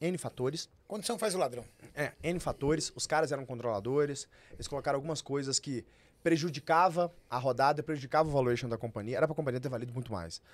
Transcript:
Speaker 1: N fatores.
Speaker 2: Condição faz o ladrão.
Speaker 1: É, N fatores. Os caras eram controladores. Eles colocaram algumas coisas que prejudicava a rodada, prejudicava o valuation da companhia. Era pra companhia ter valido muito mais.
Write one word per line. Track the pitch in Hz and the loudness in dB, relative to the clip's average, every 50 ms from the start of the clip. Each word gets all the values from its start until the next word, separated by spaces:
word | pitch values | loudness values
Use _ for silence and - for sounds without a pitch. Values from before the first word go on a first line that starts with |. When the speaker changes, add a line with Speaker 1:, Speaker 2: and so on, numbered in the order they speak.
Speaker 1:
N | 156 175 185 170 | -2 -2 -2 -2
fatores. | - 117 - - 127 135 151 165 - - - _ _ - | -4 -6 -4 -2 -2 -2 -2 -4 -8 -10 -16 _ _ -10
Speaker 2:
Condição | 202 214 - - 311 302 | -10 -6 -4 -4 -2 0
faz | - 214 175 | 0 0 2
o | 185 | 2
ladrão. | 156 127 120 120 113 - - _ - - - | 0 0 -2 -6 -12 -14 -18 _ -20 -12 -6
Speaker 1:
É, | 143 147 123 - - | -4 -4 -4 -4 -4
N | - 160 180 170 | -2 -2 -2 0
fatores. | - 139 - - 139 143 156 - - - - | -2 -4 -4 0 2 2 2 2 0 -4 -6
Os | 123 - | -6 -2
caras | - 156 151 160 131 | 0 2 2 2 2
eram | 147 139 135 | 0 -4 -4
controladores. | 120 127 117 117 120 107 101 98 120 135 147 147 143 139 135 - - _ - - - - | -6 -8 -4 -2 0 0 0 0 2 2 2 2 2 -2 -6 -10 -14 _ -20 -20 -20 -14
Eles | - 127 | -12 -10
colocaram | - 143 139 120 147 143 | -8 -8 -4 -2 0 0
algumas | 139 139 165 156 - | 0 -2 -4 -6 -6
coisas | - - 139 143 139 135 131 - | -4 -4 -4 -2 -2 -2 -2 -2
que | - 147 131 113 - - _ _ _ _ _ _ | -2 -4 -6 -6 -8 -10 _ _ _ _ _ _
prejudicava | - 170 165 156 156 175 139 143 - - 160 165 180 185 156 175 175 170 - - - - | 2 2 4 4 2 -2 -4 -4 0 4 6 6 6 6 4 2 0 -2 -4 -10 -10 -6
a | 120 123 | -4 0
rodada, | 127 135 123 123 135 143 151 151 | 0 2 4 4 4 4 4 2
prejudicava | - 156 156 143 127 131 - 151 160 156 | -2 -4 -4 -4 -2 2 4 4 4 4
o | |
valuation | 143 139 131 123 120 117 131 120 | 4 4 4 4 2 0 0 -4
da | 117 110 | -4 -4
companhia. | - 113 - 110 101 110 127 127 | -4 -6 -6 -6 -6 -4 0 0
Era | 151 151 | 0 0
pra | 151 | 0
companhia | - 151 135 123 127 | -2 -2 -2 -2 -2
ter | 123 139 | -4 -4
valido | 127 113 120 123 | -4 -4 -6 -6
muito | 117 127 120 117 | -6 -8 -6 -4
mais. | 107 92 85 82 - - - - | -6 -6 -6 -8 -10 -14 -16 -20